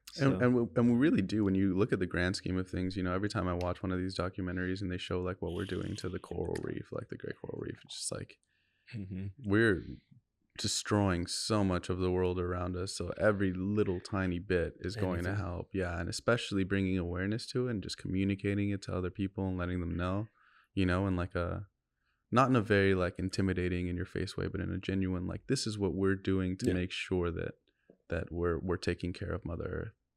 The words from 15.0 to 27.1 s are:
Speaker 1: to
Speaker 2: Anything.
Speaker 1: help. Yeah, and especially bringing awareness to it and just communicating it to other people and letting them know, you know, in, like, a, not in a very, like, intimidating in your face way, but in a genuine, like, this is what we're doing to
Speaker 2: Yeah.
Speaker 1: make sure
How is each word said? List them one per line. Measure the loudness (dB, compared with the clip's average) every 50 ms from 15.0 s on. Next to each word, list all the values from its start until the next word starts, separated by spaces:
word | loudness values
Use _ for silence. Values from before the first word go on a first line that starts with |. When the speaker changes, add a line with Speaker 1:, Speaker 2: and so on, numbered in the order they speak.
| -2 -2 0 -2 -2
Speaker 1:
to | -2
Speaker 2:
Anything. | -2 -2 -4
Speaker 1:
help. | -4 -4 -6 -6 -4 -4
Yeah, | -2 -2 -2 -2 -4
and | -4 -4
especially | -6 -2 0 2 2 2 0 0 0 0 0
bringing | 2 2 2 2 2 2
awareness | 2 0 -2 -2 -2 -2 -2 -2 -4 -4 -4
to | -2 -2 -2
it | -2
and | -2 -4 -4
just | -6 -8 -8
communicating | -6 -2 0 2 2 2 0 0 0 0 0 2 0 0
it | -2 -4 -4
to | -4 -2
other | -2 -2 -2
people | -2 -2 -2 -2 -2 -2 -2
and | -2 0
letting | -2 -2 -2 -2 -2
them | -2 -2 -2
know, | -2 0 0 0 -2 -2 -6 _ _ _ _ _ _ _ _ 0
you | 2 2
know, | 4 4 2 2
in, | 2 0
like, | 0 -2 -2 -2
a, | -2 -2 -2 -2 -6 -8 -10 _ _ _ _ _ _ _ _ _ _ _ _
not | 4 4 6 6
in | 4
a | 4
very, | 4 6 6 6 6 6 4
like, | 4 2 0 0 -2
intimidating | -4 -2 0 0 2 2 2 0 0 0 0 0 -2
in | -2 -2
your | -4 -4
face | -4 -4 -4 -4 -4 -4
way, | -4 -4
but | -4 -4 -4
in | -4 -4
a | -4 -4
genuine, | -2 -2 0 0 0 0 0 -2 -4
like, | -4 -6 -6 -4
this | -2 -2 -2 -2
is | -4 -2
what | 0 0 0 2
we're | 2 2 2 2
doing | 2 2 0 2 2 2 0 -2
to | 0 0
Speaker 2:
Yeah. | 0 0
Speaker 1:
make | 0 0 -2
sure | -4 -6 -4 -2